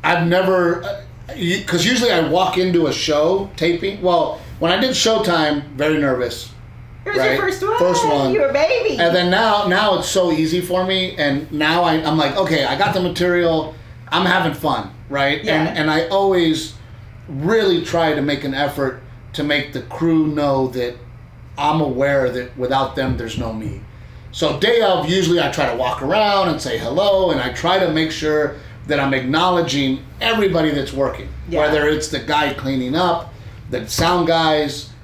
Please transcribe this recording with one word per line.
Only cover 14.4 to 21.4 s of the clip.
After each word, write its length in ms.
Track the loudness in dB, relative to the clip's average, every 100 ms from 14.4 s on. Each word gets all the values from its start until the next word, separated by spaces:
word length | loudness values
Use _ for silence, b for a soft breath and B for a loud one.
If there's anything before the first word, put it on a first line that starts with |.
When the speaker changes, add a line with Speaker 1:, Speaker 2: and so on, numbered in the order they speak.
| 0
Speaker 1:
fun," 360 | -2 -2 -2 -4 -14 -6
right? 320 | 0 0 0
Speaker 2:
Yeah. 120 | 0 0 0
Speaker 1:
And, 100 | 0
and 120 | 0
I 180 | 0 2
always 680 | 2 4 4 2 0 -4 -14 B B B B -12
really 540 | -4 0 2 4 2
try 320 | 0 0 2
to 80 | 0
make 220 | 0 -2
an 100 | -4
effort 460 | -2 -2 0 -4 -4 B B -14
to 80 | -6
make 300 | -2 0 -2
the 80 | -8
crew 440 | -10 -2 2 2 2
know 420 | 0 0 2 0
that 280 | -2 -4 -6 -18 -20 -20 -20